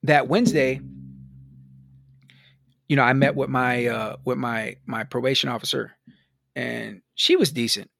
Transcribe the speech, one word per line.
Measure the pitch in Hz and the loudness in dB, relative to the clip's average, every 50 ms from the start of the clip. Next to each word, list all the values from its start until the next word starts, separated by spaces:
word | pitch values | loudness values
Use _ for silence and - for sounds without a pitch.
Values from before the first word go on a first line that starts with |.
| - | 2
That | - 151 147 131 127 | 4 4 4 4 4
Wednesday, | 160 208 247 - - 156 135 131 131 139 - - - - - - - - - - - - - - - - - 67 - - - _ - - _ _ _ _ _ _ - _ _ _ _ _ _ _ _ _ _ _ | 2 4 4 4 4 4 2 2 0 -4 -8 -14 -16 -16 -18 -18 -18 -20 -20 -20 -20 -20 -20 -20 -20 -20 -20 -20 -20 -20 -20 _ -20 -20 _ _ _ _ _ _ -20 _ _ _ _ _ _ _ _ _ _ _
you | 151 | 2
know, | 139 127 | 4 6
I | 120 131 | 6 6
met | 135 139 139 - | 4 4 2 2
with | - 131 - | 0 -4 -2
my, | 131 127 127 123 123 123 120 120 | 0 0 0 2 0 0 0 -2
uh, | 117 113 110 107 - 131 - | -2 -2 -4 -6 -8 -8 -4
with | - 127 127 | -4 -4 -4
my, | 127 120 117 113 110 113 110 _ _ | -4 -4 -4 -4 -6 -6 -10 _ _
my | - - 113 110 | -10 -8 -8 -8
probation | - - 123 120 131 135 - - 139 | -6 -6 -2 0 0 0 0 0 -2
officer, | 123 113 - - - 131 117 - _ _ _ - - _ _ _ _ _ _ _ _ | -4 -6 -6 -4 -4 -4 -6 -8 _ _ _ -20 -20 _ _ _ _ _ _ _ _
and | 135 127 120 117 117 117 110 104 92 _ _ _ | -8 -8 -6 -6 -8 -10 -12 -14 -16 _ _ _
she | - - - 339 | -2 2 4 4
was | 370 262 147 | 4 4 2
decent. | 151 139 117 113 - 104 98 _ _ _ | 2 -2 -2 -2 -2 -4 -6 _ _ _